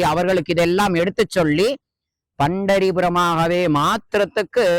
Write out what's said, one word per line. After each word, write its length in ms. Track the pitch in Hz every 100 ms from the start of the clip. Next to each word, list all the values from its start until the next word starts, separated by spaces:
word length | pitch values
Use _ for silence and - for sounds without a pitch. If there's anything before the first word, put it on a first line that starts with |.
அவர்களுக்கு 520 | 160 160 180 185 156
இதெல்லாம் 400 | 170 170 185 202
எடுத்து 320 | 170 175 - 208
சொல்லி 400 | 185 160 151 220 285 _ _ _ _ _ -
பண்டரிபுரமாகவே 1200 | 143 185 196 196 190 180 180 175 175 165 165 175 175
மாத்திரத்துக்கு 960 | 143 160 220 - 208 196 226 185 247 196